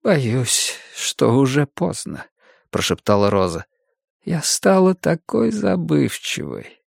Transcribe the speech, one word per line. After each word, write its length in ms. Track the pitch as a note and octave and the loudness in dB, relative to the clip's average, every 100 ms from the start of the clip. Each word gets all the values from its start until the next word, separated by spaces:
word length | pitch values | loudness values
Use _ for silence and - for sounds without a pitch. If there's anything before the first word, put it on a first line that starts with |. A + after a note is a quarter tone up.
«Боюсь, 720 | - E3 A#2+ B2 A#2+ - - - - - | 2 2 2 0 0 -2 -4 -8 -16 -10
что 400 | - - - B2 | -8 0 4 4
уже 300 | C3+ C#3 C#3+ | 4 2 -2
поздно», 580 | - F3 - - D2 - _ _ _ _ | -4 -6 -6 -10 -14 -16 _ _ _ _
прошептала 600 | - - F#2 - G2+ G2+ | -4 -2 -2 2 2 4
Роза. 360 | G2+ F#2 E2+ - _ _ _ _ _ | 2 0 -4 -12 _ _ _ _ _
«Я 180 | - E3 | -6 -4
стала 520 | - - G3 F#3+ F#3 | -2 0 2 4 4
такой 560 | F3+ D3+ E3 - A3+ A3+ | 2 -2 -2 -2 -2 0
забывчивой». 1300 | G#3+ G3 F#3 E3 D3+ C3+ - - - D2 G#1+ - _ | 0 -2 -2 0 0 0 -4 -8 -8 -8 -10 -14 _